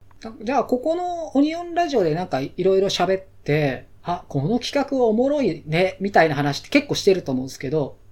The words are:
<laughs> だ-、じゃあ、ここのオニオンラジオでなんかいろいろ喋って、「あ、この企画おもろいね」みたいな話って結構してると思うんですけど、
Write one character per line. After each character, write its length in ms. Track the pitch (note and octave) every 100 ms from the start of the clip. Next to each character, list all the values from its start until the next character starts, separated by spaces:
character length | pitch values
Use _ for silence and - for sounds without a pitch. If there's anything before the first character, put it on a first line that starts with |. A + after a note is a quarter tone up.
<laughs> 40 | - -
だ-、 80 | A3+ A3
じ 100 | G#3+
ゃ 60 | C4
あ、 60 |
こ 140 | - B3
こ 180 | D#4+ F4
の 400 | F4+ E4+ D4+ C4+
オ 40 |
ニ 140 | D4
オ 80 | E4+
ン 120 | F4
ラ 140 | E4+ F4
ジ 80 | C4
オ 60 |
で 100 | E3+
な 100 | D#3
ん 40 | F#3
か 120 | C3
い 120 | C#3+ -
ろ 180 | F#3 F#3+
い 40 |
ろ 80 | G3
喋 300 | - F3+ F#3+
っ 40 | - -
て、 420 | - D3+ C#3+ B2 - -
「あ、 220 | - F3 -
こ 140 | C#3+
の 160 | D3+ A#3+
企 140 | -
画 240 | C#4+ C#4 C4+
お 80 | A#3
も 160 | G#3+ C4+
ろ 140 | D4
い 200 | A3+ D3+ D3+
ね」 300 | D#3+ F#3 -
み 120 | G3
た 120 | G3
い 40 | D#3+
な 60 |
話 260 | C#3+ C#3+ C#3
っ 20 |
て 40 | -
結 200 | C#4+ -
構 60 |
し 100 | C#3+
て 80 | G3+
る 100 | F#3
と 100 | F3+
思 100 | B2+
う 20 |
ん 20 | C3
で 40 |
す 60 | -
け 120 | C3+
ど、 260 | D#3 C3+ - -